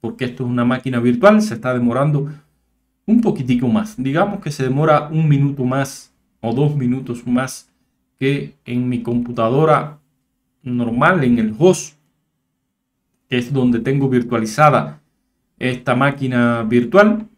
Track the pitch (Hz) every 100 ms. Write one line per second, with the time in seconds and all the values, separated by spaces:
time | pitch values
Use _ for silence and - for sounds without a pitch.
0 | 113 - 123 120 127 123 120 127 - 123
1 | 120 120 196 214 214 113 127 127 120 120
2 | 147 147 139 - _ _ _ _ _ _
3 | - 240 214 - 127 123 127 107 104 -
4 | 135 147 202 196 - 147 131 131 156 147
5 | 147 160 160 143 139 139 127 135 135 -
6 | - _ _ _ 113 120 147 147 123 131
7 | 127 120 - 123 131 - _ _ _ _
8 | _ _ 135 143 143 _ - 120 123 123
9 | 117 120 120 120 113 135 160 143 113 -
10 | _ _ _ _ _ _ 127 123 117 120
11 | 151 185 131 117 110 107 175 185 - _
12 | _ _ _ _ _ _ _ _ _ _
13 | _ _ _ 123 120 135 123 117 127 139
14 | 135 127 117 117 110 - 151 123 - -
15 | _ _ _ _ _ _ 127 123 127 123
16 | 143 139 131 127 120 117 110 120 117 190
17 | 214 214 -